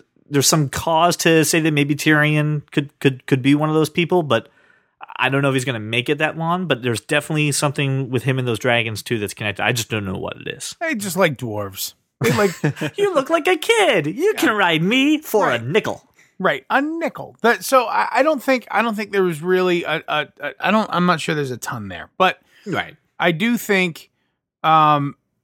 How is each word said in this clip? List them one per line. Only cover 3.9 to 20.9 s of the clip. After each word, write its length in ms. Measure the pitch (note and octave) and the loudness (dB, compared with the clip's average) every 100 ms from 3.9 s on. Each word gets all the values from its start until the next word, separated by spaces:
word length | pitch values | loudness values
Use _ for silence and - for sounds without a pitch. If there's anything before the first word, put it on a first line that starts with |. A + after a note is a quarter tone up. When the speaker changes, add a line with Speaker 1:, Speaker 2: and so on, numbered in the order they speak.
Speaker 1:
people, 320 | - E3 F3+ | 0 0 2
but 260 | D3+ A#2 - _ _ _ _ _ - - | 2 0 -2 _ _ _ _ _ -14 -4
I 120 | C3 | 0
don't 140 | C#3 | 2
know 60 | C#3 | 2
if 60 | |
he's 100 | C3+ | 0
gonna 160 | B2+ A#2 | -2 -6
make 280 | G#2+ A#2 B2 | -4 -2 0
it 100 | C#3+ | 0
that 180 | D#3 D#3+ | -2 -2
long. 280 | E3 F3+ F3 | -4 -2 -2
But 140 | A#2 | -2
there's 180 | A#2+ A2+ | -2 -4
definitely 500 | - D3 - D#3 D3+ | -2 -2 0 0 0
something 580 | C#3 D3 C#3 C#3 C3+ C3 | 0 -2 0 -2 -2 -2
with 120 | B2+ | -2
him 140 | C#3+ C3 | 0 -2
and 80 | B2 | -2
those 120 | A2 | -2
dragons 420 | B2+ A#2+ A2+ G#2+ | 2 2 0 -6
too 160 | - A#2 | -4 -4
that's 160 | G2+ | -4
connected. 300 | - G#2+ G2 | -6 -6 -2
I 80 | G#2 | 0
just 160 | B2 A2+ | 0 -2
don't 140 | A2 | -4
know 120 | G2 F#2 | -4 -6
what 180 | E2 - | -8 -8
it 100 | - | -10
is. 300 | - - - | -10 -10 -8
Speaker 2:
They 160 | E4 | -6
just 220 | A#3+ G3+ E3+ | -4 -4 0
like 200 | F3 C3 | 0 0
dwarves. 580 | A#2+ G#2 G2+ G2 - - _ - | -6 -6 -8 -8 -12 -12 _ -4
They 100 | A3+ A#3 | 0 2
like 160 | G3+ E3 | 0 0
Speaker 1:
<laughs> 340 | D3+ - D3+ - | -4 -2 -6 -2
You 140 | G4+ | 0
look 160 | D#4+ C4+ | 0 0
like 200 | E4 D4+ | 0 2
a 80 | F4 | 0
kid. 500 | - A#4 F4+ G#3 D3 | 2 2 4 2 0
You 280 | G3+ G4 | 0 0
can 160 | G4+ D4 | 2 0
Speaker 2:
Yeah. 60 | G#3+ | 2
Speaker 1:
ride 260 | F3+ D#3+ | 2 2
me 340 | F3 B3+ C#4 D4+ | 2 2 2 2
for 280 | - G#3+ E3+ | 0 0 2
Speaker 2:
Right. 140 | A#2 | 0
Speaker 1:
a 40 | |
nickel. 420 | A#2 G3 B2 F#2+ _ _ _ - | 0 0 0 -6 _ _ _ -4
Speaker 2:
Right, 260 | F#3 C#3+ - | -2 -2 0
a 100 | B3 | 0
nickel. 560 | D4+ E4 D#4+ - - - | 0 -4 -6 -8 -16 -2
That, 220 | A3+ G3+ F#3 | 0 0 2
so 180 | C4 | 2
I, 240 | A3+ - G#3+ | 2 -2 0
I 100 | B3 | 2
don't 200 | C#4+ D4 | 2 0
think, 240 | - C4 - | 0 -2 0
I 100 | G3 | -2
don't 140 | A3+ | -2
think 180 | G#3 G3+ | -2 -4
there 100 | G3 | 0
was 200 | F#3 D#3 | 0 0
really 420 | F3 F#3 F#3 F3 | 0 2 2 0
a, 180 | E3 D#3+ - | -2 -4 -2
a, 200 | D3+ C#3+ - | -4 -4 -8
a, 120 | C#3+ - | -12 -4
I 120 | D#3+ | 0
don't, 180 | A3 G#3 | 2 0